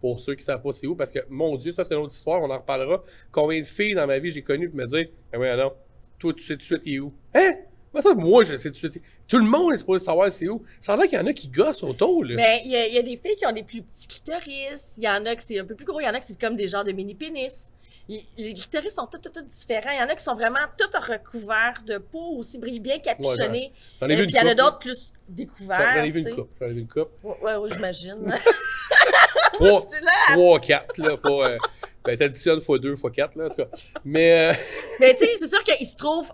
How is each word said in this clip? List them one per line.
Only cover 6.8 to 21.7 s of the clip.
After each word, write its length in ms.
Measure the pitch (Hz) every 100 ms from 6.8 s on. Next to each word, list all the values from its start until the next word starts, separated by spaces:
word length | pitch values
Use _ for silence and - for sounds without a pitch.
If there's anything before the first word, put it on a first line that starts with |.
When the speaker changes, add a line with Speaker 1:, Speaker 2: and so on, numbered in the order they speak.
| -
Speaker 1:
il 100 | 139
est 40 |
où ? » 140 | 143 - -
Hein ? 220 | 269 381 381 - - -
Comment 100 | 302
ça, 100 | 403 254
moi, 280 | 165 233
je 120 | 202 139
sais 120 | 151
tout 40 |
de 180 | - 165
suite ? 100 | - - _ -
Tout 100 | 254
le 80 | 214
monde 280 | 285 349
est 40 | 247
supposé 260 | - 185
savoir 260 | 180 165 196
c'est 180 | 185 165
où. 140 | 226 - -
Ça 120 | -
a 40 | 214
l'air 100 | 370
qu'il 100 | 220
y 40 |
en 60 | 190
a 40 |
qui 140 | 294 135
gossent 360 | 127 254 -
autour, 420 | - 127 214 349 240
là. 100 | 226
Speaker 2:
Ben, 240 | 226 233 247
il 60 |
y 40 | 247
a, 120 | 226
il 60 | 240
y 20 |
a 60 |
des 120 | 240 240
filles 180 | 359 415
qui 80 | 302
ont 60 |
des 100 | 220
plus 180 | 220 233
petits 240 | - - -
clitoris, 880 | - - 330 285 277 277 285 - -
il 60 |
y 60 | 220
en 160 | 202 214
a 100 | 233
qui 100 | -
c'est 140 | 214
un 60 | 190
peu 100 | 214
plus 100 | 294
gros, 160 | 311
il 20 |
y 40 | 269
en 40 |
a 60 | 233
qui 60 | -
c'est 120 | 190
comme 160 | 226 226
des 120 | 196
genres 160 | 202
de 80 | 202
mini-pénis. 800 | 190 196 202 311 311 262 262 - _ _ - -
Il, 120 | 214 - -
les 160 | 220
clitoris 400 | 190 - 302 302 403
sont 120 | 254
tous, 120 | 320
tous, 100 | -
tous 140 | -
différents. 480 | 285 - - 226 226
Il 80 | 285
y 40 |
en 60 | 254
a 60 | 302
qui 80 |
sont 100 | - 226
vraiment 240 | 233 262 294 -
tous 120 | 392 -
recouverts 840 | - 214 - 233 202 220 233